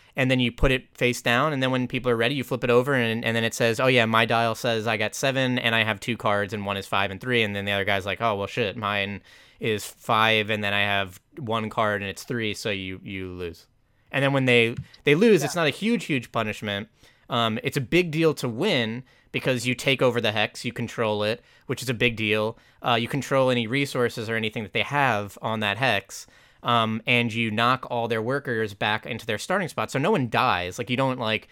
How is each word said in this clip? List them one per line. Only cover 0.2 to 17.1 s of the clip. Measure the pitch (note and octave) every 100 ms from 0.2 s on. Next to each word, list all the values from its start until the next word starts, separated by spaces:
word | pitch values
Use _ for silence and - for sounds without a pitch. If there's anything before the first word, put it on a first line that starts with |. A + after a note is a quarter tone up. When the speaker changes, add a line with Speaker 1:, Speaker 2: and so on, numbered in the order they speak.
| C3
Speaker 1:
then | C3
you | A#2+
put | - C#3
it | B2+ - -
face | B2 A#2+
down, | B2 A#2+ D3+
and | C#3+
then | C3
when | B2+ B2
people | C3 A#2+
are | A#2
ready, | A#2
you | C#3+
flip | A#2+ B2+
it | B2
over, | A#2+ B2+
and, | C3+ A#2 A2+
and | A2+ A#2
then |
it | A2+
says, | - A#2+ A2+
"Oh | C3
yeah, | B2+ A2
my | A2+
dial | A2+ A#2 A#2
says | A2 B2 A2+ G#2+
I | A2
got | G#2+
seven, | - C#3 C3 C3 B2
and | A#2
I | A2+
have | A2 G2+
two | - A2+
cards, | A2+ G2+ G2+
and | G#2+
one | G2+ G2
is | -
five | G2+ G2
and | F#2+
three," | B2 B2
and | G#2+
then | G2+ G2+
the |
other | G2+
guy's | G2 G2 G2
like, | F#2
"Oh, | A#2
well, | G2+ G2
shit, | - A2 F#2
mine | G#2 G2+ G2 G2+ - - - _
is | A#2 G#2
five, | - - - A2 A2 A2 G#2
and | G#2+
then | G#2
I | G2+
have | G2+ G2+ G2 F2+ _ -
one | A#2 A2 A2
card, | A2 A2 G2+
and | G2
it's | F#2
three," | - B2 A2
so | G2+ A2+
you, | G2+ F#2+ F#2+
you | F#2+ G2 F#2
lose. | F2+ F2 D#2+ _ _ _ _ _
And | D3
then | C3+
when | C#3 C3
they, | A#2+ A#2 B2 - -
they | -
lose, | D3 A#3 G3
Speaker 2:
Yeah. | C#3+
Speaker 1:
it's |
not | F3+ D#3
a |
huge, | - G#3 A#3 -
huge | C#3 -
punishment. | A#2 A2 G2+ G#2+ G2+ A2 _ -